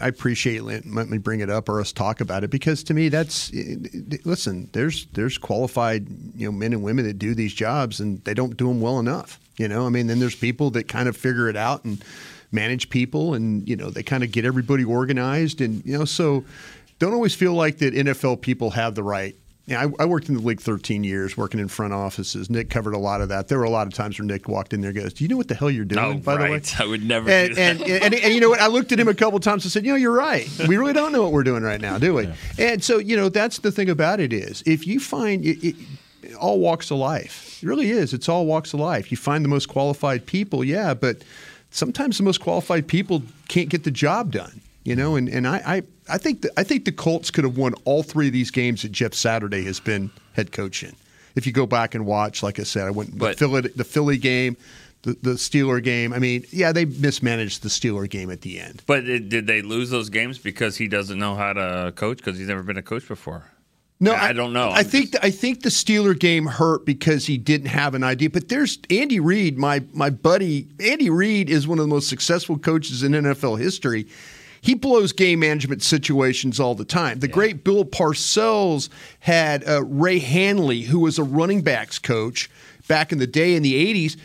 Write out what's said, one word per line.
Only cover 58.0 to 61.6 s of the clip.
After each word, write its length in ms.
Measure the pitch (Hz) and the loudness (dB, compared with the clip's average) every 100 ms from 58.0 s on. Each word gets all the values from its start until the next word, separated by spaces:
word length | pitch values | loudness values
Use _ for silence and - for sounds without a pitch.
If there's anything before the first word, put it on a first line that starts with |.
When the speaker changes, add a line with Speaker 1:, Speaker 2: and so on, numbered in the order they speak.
| 98 | -4
Speaker 1:
game 220 | 101 92 | -6 -8
at 100 | 90 | -10
the 180 | 92 90 | -12 -12
end. 240 | 87 87 - | -14 -6 0
Speaker 2:
But 220 | 139 123 | 0 2
it, 220 | 123 101 | -2 -2
did 180 | 113 107 | -2 2
they 140 | 107 | 0
lose 280 | 101 113 123 | 0 -4 -2
those 180 | 123 107 | -4 -2
games 300 | 104 120 131 | -2 -2 -6
because 380 | 101 101 113 - | -10 -4 -4 -2
he 100 | 110 | -2
doesn't 320 | 101 101 98 | -2 -2 -4
know 160 | 101 101 | -4 -2
how 180 | 101 | -2
to 400 | 101 | -2